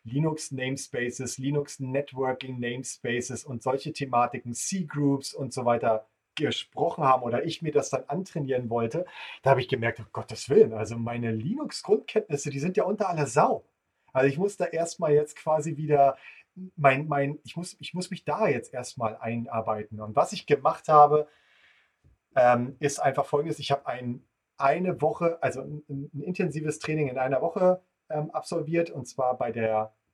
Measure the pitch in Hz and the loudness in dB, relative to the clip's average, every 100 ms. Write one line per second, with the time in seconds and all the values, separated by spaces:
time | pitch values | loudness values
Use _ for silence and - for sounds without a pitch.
0 | 110 131 156 156 - 131 127 135 - 127 | -6 0 0 -2 -6 -6 -4 -4 -6 -4
1 | 123 - 127 - 131 147 143 - 131 135 | -4 -4 -8 -4 -2 -2 -2 -6 -4 -4
2 | 143 131 131 127 131 127 120 123 123 - | -4 -2 -2 -2 -6 -6 -4 -6 -8 -8
3 | 120 123 120 120 - 120 139 135 151 - | -4 -4 -4 -8 -8 -6 -2 -2 -4 -8
4 | 135 123 120 127 120 117 - 190 156 147 | -2 2 2 -2 -8 -8 -4 -4 -4 0
5 | 143 139 - - 135 131 120 117 117 110 | 2 2 -2 -8 -8 -2 0 2 2 0
6 | - _ _ - 147 - - - 165 - | -2 _ _ -4 -2 -2 -6 -2 -2 2
7 | 139 127 123 - 160 - 160 147 - 131 | 4 4 2 -2 -2 -4 -2 0 0 -2
8 | - 160 190 170 135 127 120 117 113 - | -4 -6 -6 -6 -2 -2 -2 -2 -2 -2
9 | - - - - - 117 127 123 117 113 | -6 -10 -16 -2 4 4 2 0 -2 -4
10 | 104 - 104 110 - 143 113 110 107 117 | -8 -10 -10 -8 4 6 6 4 -6 -4
11 | 117 120 117 110 123 269 294 - - 214 | -6 -4 -2 -2 -4 -4 -6 -6 0 0
12 | - 220 214 147 147 139 160 185 175 208 | 2 -2 -2 -4 -4 -4 -2 0 0 0
13 | 196 165 139 139 226 - - _ _ _ | -2 0 0 4 4 2 -6 _ _ _
14 | _ 135 139 143 202 - 170 160 165 - | _ 2 2 2 -2 -2 -4 -2 -4 -2
15 | 160 147 151 - - 156 151 143 151 147 | 2 4 2 -4 0 0 0 -4 2 6
16 | 139 139 - - _ - 185 - 139 131 | 6 4 -8 -20 _ -16 -14 2 4 4
17 | 156 143 139 147 - - 175 - 151 170 | 2 0 0 -4 -10 -12 -12 -12 -12 -8
18 | 180 185 - 156 220 123 - 127 120 - | -8 -8 -4 0 2 0 -4 -10 -10 -4
19 | 113 110 117 117 117 113 113 107 104 107 | -4 -4 -4 -4 -4 -4 -2 -4 -6 -10
20 | 107 110 - 190 - - 139 170 - 151 | -4 0 0 -2 0 2 2 0 6 10
21 | 147 151 151 _ _ _ _ _ _ _ | 10 8 2 _ _ _ _ _ _ _
22 | _ _ _ - 123 120 123 139 147 - | _ _ _ 4 6 6 2 -2 -2 0
23 | 143 131 135 147 160 - 139 139 - 127 | 0 0 0 0 0 -4 -2 -2 -2 -6
24 | 123 123 _ _ _ - 139 160 185 135 | -6 -8 _ _ _ 0 2 2 0 0
25 | 151 151 170 165 135 127 139 151 - 139 | 0 2 0 0 -2 -2 -8 -10 -10 -10
26 | 143 143 180 185 175 147 151 147 - 156 | -8 -8 -6 -2 -2 -2 -4 -4 -2 -2
27 | 143 127 131 135 165 196 185 185 _ _ | -2 0 0 0 0 2 4 4 _ _
28 | - 151 156 156 - 165 147 165 170 147 | -8 -6 -4 -6 -6 -6 -2 0 0 -4
29 | 120 - 127 127 120 117 113 107 110 _ | -10 -2 -2 0 -2 -2 0 0 -2 _
30 | _ | _